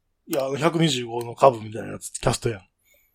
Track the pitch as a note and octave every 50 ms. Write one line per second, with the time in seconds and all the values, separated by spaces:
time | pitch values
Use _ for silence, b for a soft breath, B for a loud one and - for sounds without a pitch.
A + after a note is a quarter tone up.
0 | _ _ _ _ _ - E3 C#3 C3+ C3+ C#3 B2+ D3+ E3 D#3 E3 E3 D#3 C3 B2
1 | A#2+ A2+ A#2 A#2+ A#2 A#2+ A#2 - C#3 C3+ A#2+ A2 G#2+ A2 G#2+ A2 G2 G2 G2+ G2
2 | - - - - - C3 B2 - - A#2+ A2 G2+ - _ _ _ _ _ _ _
3 | _ _